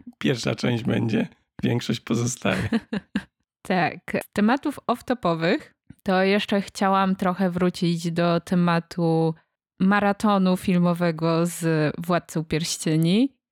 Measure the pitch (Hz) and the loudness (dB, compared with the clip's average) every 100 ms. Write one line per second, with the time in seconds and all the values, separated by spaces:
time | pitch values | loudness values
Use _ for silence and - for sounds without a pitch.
0 | - - 147 120 131 123 - 117 120 117 | -14 -6 -2 -2 -2 -2 -2 -2 0 0
1 | 117 220 190 _ _ - - 120 - 113 | 0 0 -2 _ _ -4 -2 -2 -2 -6
2 | - 120 120 - - - 110 226 - 208 | -2 -2 -2 -4 -2 -2 -2 -4 -4 -10
3 | - 202 - _ _ _ - 185 156 175 | -8 -10 -10 _ _ _ -4 -2 -2 -4
4 | - - - - 208 277 302 - - 240 | -8 -8 -4 -2 0 0 -4 -6 -6 -6
5 | - 247 175 165 165 294 - _ _ - | -4 -2 -2 0 0 -2 -4 _ _ -10
6 | - 185 190 208 - 202 - - 190 190 | -2 2 2 0 0 -2 -2 -2 2 2
7 | 190 190 185 185 190 175 180 - 170 170 | 2 0 0 0 0 2 0 0 0 0
8 | 170 165 170 170 - 180 175 170 - - | -2 0 2 0 0 2 2 0 -2 -2
9 | 165 160 160 160 _ _ _ - 190 202 | 0 2 0 -2 _ _ _ -2 2 2
10 | 202 202 214 196 185 185 - 180 175 170 | 2 0 2 4 2 2 2 2 2 2
11 | 175 160 165 165 170 - 165 156 151 - | 0 0 0 2 0 -2 0 2 0 -2
12 | 170 170 - 165 156 156 170 - 165 156 | -2 -2 -2 -6 -2 -4 -4 -4 0 2
13 | 165 202 269 _ _ | 2 2 0 _ _